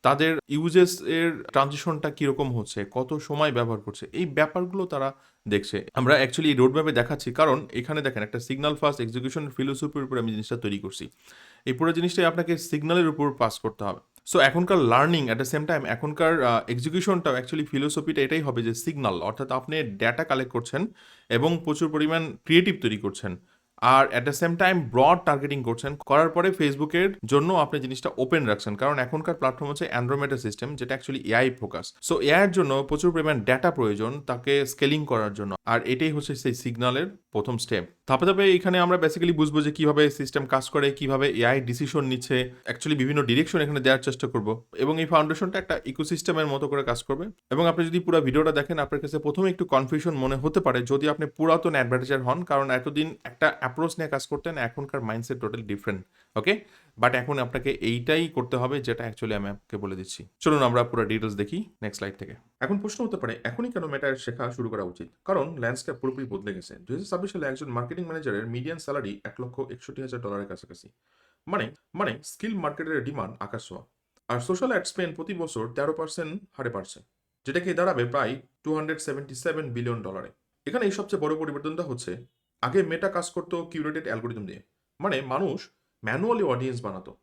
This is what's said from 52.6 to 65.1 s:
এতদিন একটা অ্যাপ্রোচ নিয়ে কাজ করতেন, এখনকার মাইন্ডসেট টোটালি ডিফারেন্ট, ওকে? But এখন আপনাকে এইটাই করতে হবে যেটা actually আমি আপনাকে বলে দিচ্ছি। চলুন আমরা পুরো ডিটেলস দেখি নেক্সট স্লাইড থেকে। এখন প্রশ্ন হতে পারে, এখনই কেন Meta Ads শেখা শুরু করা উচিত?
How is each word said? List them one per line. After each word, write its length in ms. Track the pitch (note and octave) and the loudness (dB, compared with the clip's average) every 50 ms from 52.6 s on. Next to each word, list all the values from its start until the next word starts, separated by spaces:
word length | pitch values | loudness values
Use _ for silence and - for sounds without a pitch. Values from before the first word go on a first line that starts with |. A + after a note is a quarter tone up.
| C#3 C3+ | 2 2
এতদিন 440 | B2+ B2+ B2 D3+ C#3+ D3 D#3 D#3+ E3 - _ | 0 0 0 -2 -2 -2 -2 -2 -4 -12 _
একটা 340 | C3 B2 _ D#3+ C#3+ - - | -16 -2 _ 2 2 2 0
অ্যাপ্রোচ 360 | C3+ B2+ B2 E3 E3 E3 E3 | -4 -4 -2 -2 -2 -2 -2
নিয়ে 120 | - D#3+ D3 | -4 -4 -4
কাজ 180 | C#3+ C#3 - | -2 -4 -4
করতেন, 300 | - D3+ C#3+ - E3+ D#3+ | -4 -6 -6 -6 -6 -4
এখনকার 440 | C#3+ A#2+ A#2 - - C#3 C#3 - C#3 | -4 -4 -4 -4 -8 -8 -6 -6 -4
মাইন্ডসেট 380 | A#2 A2 A2+ A#2 A#2 - C3 B2 | -4 -4 -4 -4 -4 -6 -6 -6
টোটালি 240 | A#2 G#2+ G#2+ A#2 A2+ | -4 -6 -6 -6 -6
ডিফারেন্ট, 420 | G2+ G2+ G2+ - - G2+ F#2 F#2 _ _ _ _ _ _ | -6 -6 -4 -4 -4 -6 -6 -8 _ _ _ _ _ _
ওকে? 300 | A2 G#2+ F#3 G#3 G#3 G#3 _ _ - _ _ _ - | -2 0 0 0 0 -4 _ _ -20 _ _ _ -4
But 140 | A#2 B2+ B2+ | -4 -2 -2
এখন 260 | B2+ A#2+ C3+ C#3+ C3+ | -4 -4 -4 -4 -4
আপনাকে 320 | B2 A#2+ C3 C3 B2+ C#3 | -4 -4 -6 -6 -4 -4
এইটাই 560 | - - - A2+ A#2 A#2+ A#2+ D3 D#3 E3 E3+ | -6 -4 -4 -4 -4 -4 -4 -2 -2 -2 -2
করতে 300 | D#3+ - C3 A#2+ B2 - | -4 -6 -8 -6 -4 -4
হবে 240 | B2 B2 B2+ C#3 C#3+ | -4 -4 -4 -4 -6
যেটা 280 | C#3 - A2+ - A#2+ A2+ | -4 -6 -6 -6 -8 -12
actually 260 | G#2 - A#2+ A2 G#2+ | -10 -8 -6 -6 -4
আমি 140 | G2+ G2+ G2 | -6 -6 -8
আপনাকে 280 | G2+ G2+ _ _ - | -10 -12 _ _ -10
বলে 180 | G2+ G2 F#2+ F#2+ | -8 -8 -8 -8
দিচ্ছি। 320 | F#2 F#2 - - - - - _ _ | -10 -10 -12 -14 -16 -16 -20 _ _
চলুন 240 | - D#3 D3+ D3 C3+ | 2 2 4 4 4
আমরা 200 | A#2+ A#2+ B2 A#2+ | 4 4 2 2
পুরো 220 | A#2+ - A#2 A2 | 2 0 -2 0
ডিটেলস 300 | G2+ A2 A2 A2 A2 G#2 | 0 0 -2 -2 -4 -2
দেখি 280 | G2 G#2 G#2 - F#3 G#3+ - _ _ | -4 -4 -4 -4 -8 -8 -10 _ _
নেক্সট 160 | G#2+ G#2 - | -10 -10 -8
স্লাইড 200 | - - G2 F#2+ | -8 -10 -10 -10
থেকে। 180 | - G2 - - - _ _ _ _ | -12 -16 -16 -16 -20 _ _ _ _
এখন 200 | - D#3+ G3+ G3 | -4 -2 -2 -2
প্রশ্ন 260 | G#3 G#3 G#3 - A#3+ | -2 -6 -6 -6 -6
হতে 120 | A3+ - | -4 -4
পারে, 220 | - - A2+ - - - | -4 -6 -6 -8 -6 -6
এখনই 280 | A#2 A#2+ - A#3+ B3 | -6 -6 -4 -6 -6
কেন 120 | A#3+ F#3+ E3 | -6 -6 -6
Meta 200 | D3+ C#3 C3+ C#3+ | -4 -6 -2 -2
Ads 120 | C#3 C3+ | -2 -2
শেখা 360 | B2+ - - A#2+ A#2+ B2 A#2+ | -2 -6 -8 -6 -6 -6 -6
শুরু 180 | B2 C3 A#2 A2+ | -4 -6 -6 -4
করা 140 | A2 G#2 G2 | -4 -6 -6
উচিত? 240 | F2+ F2 - E2+ E2 | -8 -8 -12 -16 -16